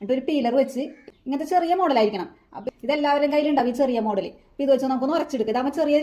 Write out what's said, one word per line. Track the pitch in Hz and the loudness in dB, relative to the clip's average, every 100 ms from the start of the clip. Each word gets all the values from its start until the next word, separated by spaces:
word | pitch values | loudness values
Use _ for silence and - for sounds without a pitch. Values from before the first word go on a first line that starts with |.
എന്നിട്ട് | 202 262 | -4 -2
ഒരു | 262 | 0
പീലർ | 294 233 262 | -2 0 0
വെച്ച്, | 262 240 294 - - _ 262 | 0 -2 -8 -10 -20 _ -8
ഇങ്ങനത്തെ | 277 302 | -6 0
ചെറിയ | 359 339 359 | 0 2 2
മോഡലായിരിക്കണം. | 349 247 214 202 170 - _ - | 2 4 2 0 -8 -12 _ -12
അപ്പം | 233 - 240 | -12 -10 -4
ഇതെല്ലാവരുടെയും | 294 285 285 294 | 0 2 2 2
കയ്യിലുണ്ടാവും | 294 302 277 240 | 2 2 2 0
ഈ | 240 | 0
ചെറിയ | 269 233 220 | 0 0 0
മോഡൽ. | 196 - | -2 -4
അപ്പം | - _ - | -12 _ -4
ഇത് | 277 | 2
വെച്ച് | 254 262 | 2 2
നമുക്കൊന്ന് | 262 269 320 | -2 0 -2
ഉറച്ചെടുക്കുക. | - 247 220 | -2 -4 -2
ഇതാകുമ്പോൾ | 240 269 302 | 0 -2 -2
ചെറിയ | 294 294 | 2 2